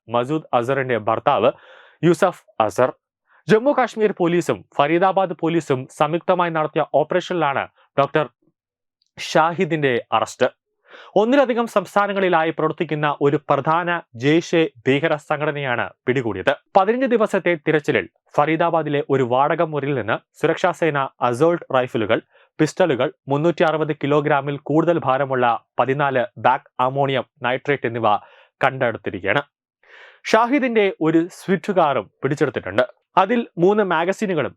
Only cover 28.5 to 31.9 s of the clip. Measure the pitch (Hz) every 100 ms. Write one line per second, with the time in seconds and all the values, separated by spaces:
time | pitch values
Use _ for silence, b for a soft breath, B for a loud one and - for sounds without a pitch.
28.5 | _ 135 131 123 107 104 95 95 123 -
29.5 | _ _ _ B B B B - 220 233
30.5 | 285 254 220 196 - 156 165 175 - -
31.5 | 185 - 185 156